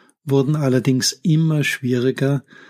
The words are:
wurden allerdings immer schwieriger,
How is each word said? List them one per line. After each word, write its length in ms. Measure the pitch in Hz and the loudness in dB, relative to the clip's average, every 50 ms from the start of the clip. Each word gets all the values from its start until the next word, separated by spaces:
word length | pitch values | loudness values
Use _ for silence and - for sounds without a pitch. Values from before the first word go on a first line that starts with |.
| _ _ _ _ _ | _ _ _ _ _
wurden 300 | 147 135 139 131 135 151 | 0 0 2 2 0 0
allerdings 580 | 151 147 131 127 127 117 139 131 127 107 - | -2 0 0 0 2 2 0 0 0 0 -4
immer 520 | - - - 175 156 156 160 160 156 151 143 | -4 -2 0 0 2 2 2 2 0 0 -2
schwieriger, 800 | - - - 135 123 127 123 120 131 131 - 135 135 143 135 - _ - - - - | -2 -4 -4 -4 -2 -2 0 0 -2 -2 0 0 0 0 -2 -4 _ -20 -20 -20 -20